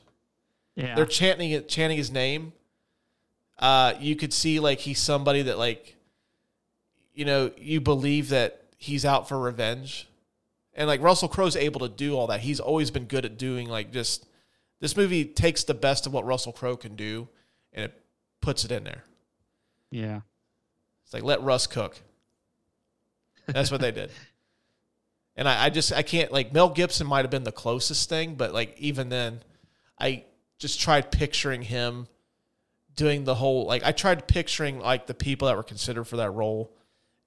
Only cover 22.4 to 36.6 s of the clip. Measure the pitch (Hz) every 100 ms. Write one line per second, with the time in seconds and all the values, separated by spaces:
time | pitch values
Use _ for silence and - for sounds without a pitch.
22.4 | _ _ _ _ _ _ _ _ _ _
23.4 | - 135 135 135 127 110 98 - - _
24.4 | _ _ _ _ _ _ _ _ _ -
25.4 | 139 120 139 151 - - 147 170 156 139
26.4 | 123 147 180 151 175 - 147 139 131 135
27.4 | 120 - - 120 - 143 - 160 165 143
28.4 | 113 95 113 - 147 135 123 123 120 117
29.4 | - _ _ _ _ - 131 131 - _
30.4 | _ - 147 - - 147 139 - 147 -
31.4 | 147 127 113 127 120 120 123 _ _ _
32.4 | _ _ _ _ _ - 151 143 135 123
33.4 | 135 131 110 123 - 156 196 175 - 180
34.4 | 160 - 151 135 107 127 - 123 139 139
35.4 | 135 104 110 104 - 117 117 117 107 101
36.4 | 110 110